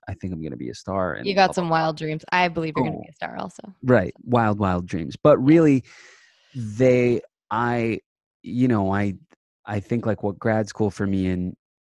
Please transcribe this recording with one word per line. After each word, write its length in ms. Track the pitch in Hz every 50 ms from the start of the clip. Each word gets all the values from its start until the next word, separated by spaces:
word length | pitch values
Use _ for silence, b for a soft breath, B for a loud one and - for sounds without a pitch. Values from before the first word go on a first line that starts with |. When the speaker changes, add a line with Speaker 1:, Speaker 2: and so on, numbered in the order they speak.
| _ -
Speaker 1:
I 60 | 98
think 180 | - - 92 90
I'm 80 | 80 80
gonna 140 | 76 65
be 140 | 60 62 62
a 40 | -
star 400 | - - - 95 98 92 87 69
and 120 | 50 -
Speaker 2:
You 80 | 202 190
got 200 | 190 190 180 -
Speaker 1:
blah, 0 |
blah, 80 | 190 180
Speaker 2:
some 60 | 165
Speaker 1:
blah. 20 |
Speaker 2:
wild 260 | 165 160 160 160 156
dreams. 280 | 151 160 156 156 160 - - -
I 160 | 180 180 175
believe 280 | 165 170 160 160 151
you're 80 | 160 -
gonna 120 | - -
Speaker 1:
Oh. 80 | 85 -
Speaker 2:
be 40 | -
a 60 | -
star 220 | - - - -
also. 380 | - - 175 - - - - 190 _ -
Speaker 1:
Right. 320 | 127 123 113 92 - - _ -
Wild, 340 | - 123 120 113 107 104 101
wild 260 | 104 95 90 90 90
dreams. 300 | 90 - 85 82 67 -
But 220 | - - 151 147 - 127
Speaker 2:
Yeah. 80 | 135 156
Speaker 1:
really, 300 | 170 165 151 139 131 - B B B B B B B B B B B B B B
they, 640 | 131 113 107 104 110 127 127 123 123 123 120 120 104 - - _ _ _ -
I, 500 | 104 110 120 120 120 120 113 113 107 95 - _ _ _ _ _ _ _ -
you 260 | - 92 123 127 127
know, 240 | 117 104 98 95 98
I, 200 | 101 104 101 95 - - _ _ _ _ _ _ _ _
I 140 | - 104 101
think, 260 | 101 - 127 120 -
like, 160 | 117 104 - -
what 140 | 101 95 -
grad 300 | - 113 110 110 110 101
school 220 | - - 110 101
for 160 | - - 104
me 220 | 98 98 95 95 92
and, 280 | 92 90 90 90 - - _ _ _ _